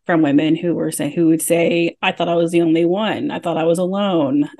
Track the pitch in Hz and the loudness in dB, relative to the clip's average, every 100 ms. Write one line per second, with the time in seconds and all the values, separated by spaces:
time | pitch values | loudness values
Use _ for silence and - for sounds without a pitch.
0 | - 165 147 143 156 165 175 160 156 - | -2 2 4 2 2 0 -2 -2 -4 -4
1 | 147 175 165 160 - 170 165 170 170 - | -4 0 2 2 2 2 2 0 -2 -2
2 | 190 185 170 170 170 175 165 165 170 190 | -4 -2 0 0 2 2 2 2 2 0
3 | 214 117 143 170 175 165 165 170 180 196 | -2 -4 -6 -6 -4 -2 0 0 -2 -2
4 | 202 170 139 143 156 | 0 0 0 0 -2